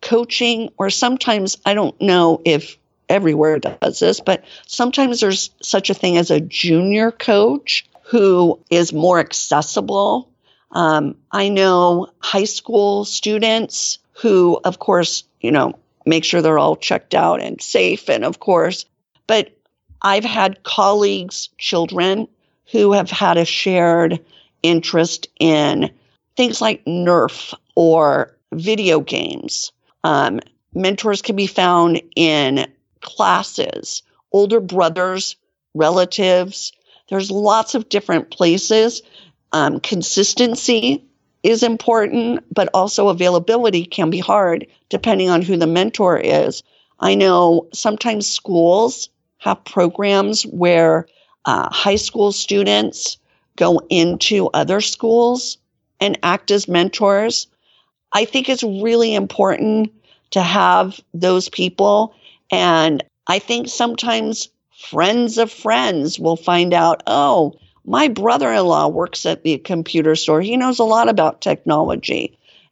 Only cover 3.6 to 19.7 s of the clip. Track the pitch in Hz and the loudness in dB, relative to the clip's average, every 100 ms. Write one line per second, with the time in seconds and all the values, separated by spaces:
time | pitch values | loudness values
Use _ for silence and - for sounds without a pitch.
3.6 | - - 135 135 - - - 190 - - | -4 -4 -4 0 0 0 -2 -4 -6 -20
4.6 | - - 247 285 262 240 208 190 - _ | -14 -4 -2 0 -2 0 -2 -2 -6 _
5.6 | - 196 196 190 185 170 170 156 160 - | -4 -2 -2 -2 0 2 2 0 -2 -4
6.6 | 175 165 190 208 226 226 - 202 220 285 | 0 2 2 2 0 -2 0 4 4 0
7.6 | - - - _ - 233 196 180 175 - | -4 -6 -8 _ -2 2 4 4 2 0
8.6 | _ 170 170 151 175 175 139 - - 143 | _ 0 0 0 2 2 0 -6 -2 -2
9.6 | - - 202 202 202 240 254 _ _ _ | 0 -6 -2 0 0 0 -4 _ _ _
10.6 | _ - 165 156 147 - _ 202 196 196 | _ -2 0 0 -2 -8 _ -4 0 2
11.6 | 190 180 175 175 190 _ - 202 208 - | 2 4 4 2 -2 _ -4 -2 -2 -6
12.6 | - 208 202 202 208 - 214 214 220 226 | -2 0 0 -2 -4 -6 -4 -2 0 -2
13.6 | 214 - - - _ - 226 190 175 - | -4 -6 -6 -8 _ -4 2 4 4 2
14.6 | - 180 - 180 165 - - _ 117 147 | -2 -4 0 0 0 -6 -12 _ 0 0
15.6 | - - _ _ - 160 160 175 160 151 | 0 -6 _ _ -2 0 0 0 2 2
16.6 | 147 156 - - - 170 170 175 - - | 2 0 -4 -4 -2 0 0 0 -4 -10
17.6 | - 233 180 190 - - 127 - - 175 | -4 0 0 -2 -2 -2 -2 -6 0 0
18.6 | 160 185 - _ _ _ - 220 - _ | 0 -4 -14 _ _ _ -2 -2 -2 _
19.6 | _ | _